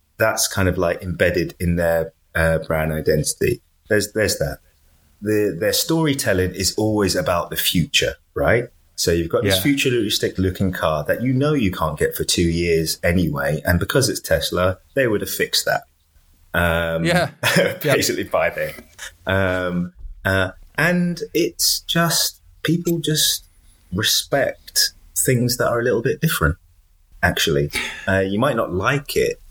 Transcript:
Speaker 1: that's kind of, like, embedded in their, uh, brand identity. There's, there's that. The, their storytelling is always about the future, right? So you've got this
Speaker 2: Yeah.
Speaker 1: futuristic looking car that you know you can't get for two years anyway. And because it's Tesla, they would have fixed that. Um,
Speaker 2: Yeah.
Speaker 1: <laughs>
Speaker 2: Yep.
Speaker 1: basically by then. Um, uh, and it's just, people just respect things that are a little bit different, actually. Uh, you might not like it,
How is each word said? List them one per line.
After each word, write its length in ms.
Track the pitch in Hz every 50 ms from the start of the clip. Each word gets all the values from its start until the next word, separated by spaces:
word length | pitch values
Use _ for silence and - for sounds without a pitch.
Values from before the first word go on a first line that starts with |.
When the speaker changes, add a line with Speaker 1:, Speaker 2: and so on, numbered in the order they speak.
| _ _ _ -
Speaker 1:
that's 300 | 110 110 - - - -
kind 220 | - - 95 92
of, 80 | 87 90
like, 240 | 90 85 87 - -
embedded 520 | 92 85 82 95 87 - 90 82 82 - -
in 160 | 90 87 85
their, 380 | 85 85 85 82 82 80 80 - _ _ _ -
uh, 260 | 82 82 82 82 80
brand 340 | 80 - 82 80 78 78 78
identity. 680 | 78 76 - 78 76 73 - - - 80 76 - - _ _ _ _ _ -
There's, 240 | 107 104 101 101 -
there's 240 | 110 107 92 - -
that. 220 | 82 73 - - _ _ _ _ _ _ _ _ _ _ _ _
The, 360 | 101 107 107 104 104 101 82 82
their 140 | 107 104 92
storytelling 840 | - - - 160 165 160 151 135 135 - 113 101 90 92 90 -
is 180 | 95 95 - - -
always 400 | 107 110 107 104 101 92 80 90
about 320 | 85 98 90 87 85 -
the 80 | 82 -
future, 560 | - - - 92 76 - - - - - - - _ _ -
right? 360 | - - - 107 120 120 - - _ _ _ _
So 160 | - - -
you've 160 | 85 85 82 80
got 140 | - 120 -
this 140 | 101 95 92
Speaker 2:
Yeah. 40 | -
Speaker 1:
futuristic 760 | 151 139 139 - 135 127 120 104 101 - - - 107 - -
looking 340 | 95 95 90 - 101 92
car 320 | 87 - - 82 78 76 76
that 180 | - 92 -
you 120 | 113 131 131
know 180 | 127 139 151 156
you 160 | 143 113 92
can't 300 | 87 - - 78 73 -
get 160 | - - -
for 80 | - 80
two 240 | - - - 87 85
years 480 | 82 82 85 87 82 82 80 78 - - -
anyway. 580 | 90 85 92 90 78 73 69 - 76 76 76 -
And 120 | - 90 87
because 300 | - - - 139 135 127
it's 140 | 92 -
Tesla, 560 | - - 82 76 - - - 90 90 95 95 - _ _ -
they 120 | 139 135 120
would 120 | 104 98
have 100 | 90 -
fixed 360 | - - 92 - - - -
that. 160 | - - - - - _ _ _ _ _ _ _ _ _ _ _ _ -
Um, 500 | 87 87 85 82 85 85 82 82 82 82
Speaker 2:
Yeah. 280 | 165 170 180 165 - - - -
Speaker 1:
<laughs> 140 | - - -
Speaker 2:
Yep. 240 | - 196 - -
Speaker 1:
basically 420 | - 151 135 - - - 117 - 98
by 280 | 87 - 85 80 85
then. 220 | - 80 78 76 - - - - - - - - - - - 90
Um, 640 | 95 95 98 92 92 92 90 90 90 90 90 87 - - - - - - -
uh, 280 | 98 95 95 95 92 - - - - - -
and 440 | 147 170 180 180 175 175 175 160 - - -
it's 480 | 156 170 - - - - - - -
just, 580 | - - - 170 170 - - - - - - - _ - - - -
people 360 | - 160 170 175 175 170 160
just 440 | 151 151 156 147 - - - - - - _ _ - - - _ _ - -
respect 1000 | 90 107 - - - - - - 139 127 - - - - - - - - - - - - - - -
things 400 | - - 131 120 123 117 113 -
that 100 | 120 110
are 120 | 117 120
a 40 | 117
little 180 | 123 107 110
bit 200 | 117 131 - -
different, 340 | - 160 - - - 76 82 - - - _ - _ _ _ _ _ _ - -
actually. 480 | - 90 85 - - - 76 71 73 73 - - - - - - - -
Uh, 120 | 98 95
you 200 | 95 95 98 104
might 160 | 123 147 131
not 160 | 113 - - 87
like 420 | 90 92 117 139 143 143 - -
it, 260 | - - - - - - -